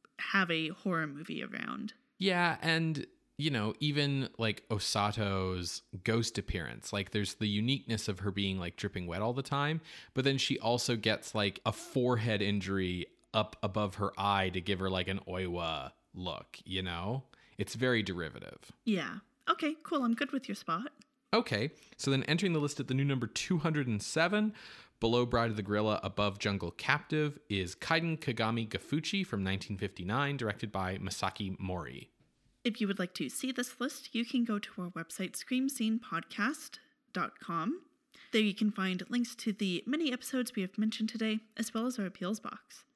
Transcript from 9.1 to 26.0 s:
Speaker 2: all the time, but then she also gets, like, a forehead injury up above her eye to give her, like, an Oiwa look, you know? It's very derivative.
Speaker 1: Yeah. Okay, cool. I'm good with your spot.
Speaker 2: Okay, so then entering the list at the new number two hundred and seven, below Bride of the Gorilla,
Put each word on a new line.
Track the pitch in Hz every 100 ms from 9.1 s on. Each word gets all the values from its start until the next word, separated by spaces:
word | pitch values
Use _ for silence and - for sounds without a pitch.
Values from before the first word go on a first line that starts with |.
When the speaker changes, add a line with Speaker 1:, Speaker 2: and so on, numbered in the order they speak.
| 87
Speaker 2:
all | 110
the | 123
time, | 135 143 147 160 - - -
but | 135
then | 131 135
she | - 123
also | 113 120 - 117
gets, | 110 107 -
like, | 110 101 -
a | -
forehead | - - 135 123 117 117 104
injury | 101 101 92 98 90 90 - _ _
up | 107 107 -
above | 101 104 101
her | 101 98 -
eye | 101 98 95
to | 92
give | 87 92
her, | 95
like, | 92 90
an | 95 87
Oiwa | 90 92 87 82 78 65 - _
look, | 87 90 73 - -
you | - 95
know? | 92 85 95 131 - - - -
It's | 101 113
very | 127 120
derivative. | 98 87 80 53 50 - - -
Speaker 1:
Yeah. | - 185 123 208 - _ -
Okay, | 381 302 311
cool. | - 302
I'm | 233
good | 226 277
with | 269 -
your |
spot. | 196 - 165 262 - - _ _
Speaker 2:
Okay, | 226 - 104 139 - - -
so | 139
then | 135
entering | - 165 196
the | 160
list | 147 -
at | 127
the |
new | 131
number | 139 131 120
two | - - 175
hundred | 160 151 127
and | 104
seven, | - 156 175 208 214 - - - - _
below | 113 120 120
Bride | 120 117
of | 110
the |
Gorilla, | 101 104 107 104